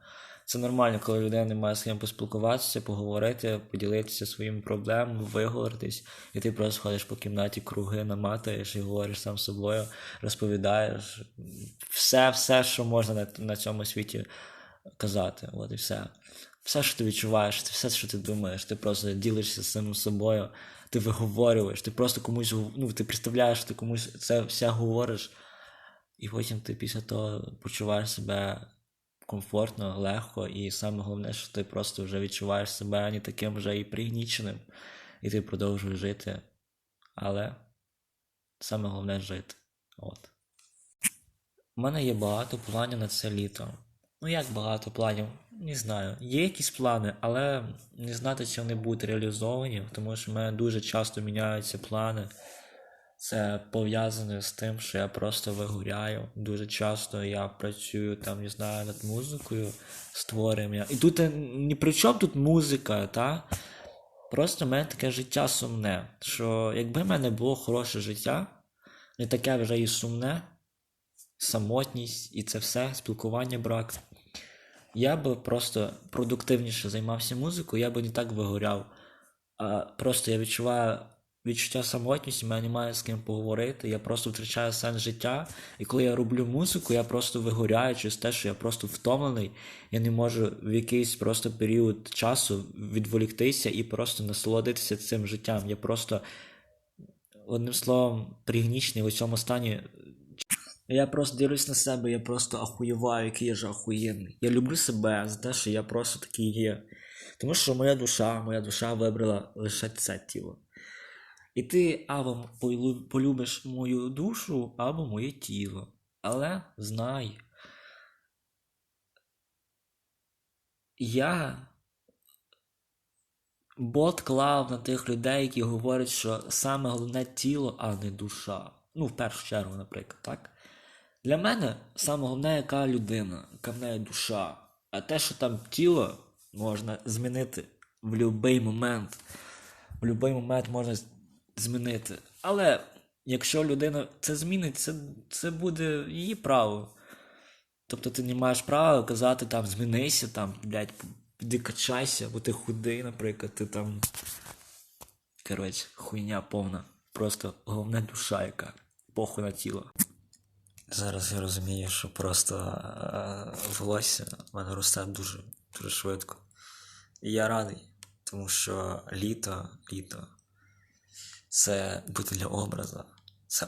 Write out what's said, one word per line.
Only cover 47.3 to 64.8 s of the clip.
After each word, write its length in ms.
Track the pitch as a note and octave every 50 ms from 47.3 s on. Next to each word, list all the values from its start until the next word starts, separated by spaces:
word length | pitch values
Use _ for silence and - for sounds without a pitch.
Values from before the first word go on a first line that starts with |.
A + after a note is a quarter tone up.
| A#2+ C3 C#3+ C#3+ C#3 B2+ A2+ A#2 - - - - -
не 160 | - A#2+ A#2+ A#2
знати, 320 | A#2 B2 C3+ C3 C3 A#2+
чи 160 | A2+ - A#2+
вони 140 | A#2 A#2 A#2
будуть 280 | A2 A2 A#2 A2 A2+ A2
реалізовані, 800 | G#2+ A2 A2 A2 G#2+ G#2 G#2+ A2 A2+ B2+ C3 C3 C3 A2 G2+ G#2 A2
тому 240 | - A2 G#2+ A2+ A2+
що 160 | G#2+ - -
в 40 | A2
мене 220 | A2 A2 A2 A2
дуже 240 | G#2+ A#2 A#2 A2 G#2+
часто 400 | G2+ - - A2 G#2+ - - G#2+
міняються 560 | G#2+ G#2+ G#2 G#2+ G#2+ G#2+ G#2+ G#2+ G#2+ - -
плани. 520 | - - - A2 A2 A2 A2+ A2 G#2+ G2+ G#2 - - - - - - - - - - - - - - _ _ _
Це 420 | - - - A2+ A2 G#2 G#2 G#2 G2+ - -
пов'язане 720 | - A2 A2 G#2+ A2 A2+ A2+ A2+ A2+ A2 A2 G#2 G#2 G2+
з 100 | G2+ -
тим, 280 | - - A2 A2 A2 A2+
що 180 | - - -
я 100 | G2 G2
просто 460 | F#2+ - - F#2+ - G#2+ - - G#2+ G2+
вигоряю. 760 | G#2 G#2 G#2 G#2 G2 F#2 G#2+ G2+ G#2 G#2+ G#2+ G#2+ A2 A2 - -
Дуже 320 | G#2+ G#2+ G#2+ G#2 G#2 G#2
часто 560 | G#2+ - - G#2+ G#2+ G#2+ G#2+ - - - G#2 G2+
я 240 | G2+ G2+ G2+ G2
працюю, 680 | G2 - - - G#2 G#2 - - - - G#2+ G#2 G#2 G#2
там, 280 | G#2 G#2 G#2 G2+ G#2 G#2
не 60 | G#2
знаю, 360 | - - G#2+ G#2 G#2 G#2+ G#2
над 180 | G#2+ G2+ - G#2
музикою, 680 | G#2+ A2 A#2+ C3 D3 D3 C#3+ - - A2+ A2 G#2+ G2+ G2+ - - - - - - - -
створенням. 720 | - - - A2+ A2 A2 A2 G#2+ G#2+ G#2 G#2 G#2 G#2 G2+ G2
І 60 | C#3+
тут, 240 | - D#3+ F3 E3+ E3+
е, 100 | E3 D#3 D3 D3+ D3 A#2+ B2
ні 200 | C3+ C#3+ D3 D3
при 180 | - D3 D#3 D3+
чому 260 | - - A#3 B3 G#3
тут 160 | G3 D#3 -
музика, 720 | C#3 C#3 D3+ E3 E3 D3 C#3+ C#3 C3 - - G#2+ G#2 G2+
та? 360 | G2 - A#2 B2 C#3 D#3 E3 - - - - - - - - - - - - - - - - - -
Просто 340 | - C3+ D#3 F3+ - - D#3
в 20 |
мене 180 | B2+ B2+ C#3+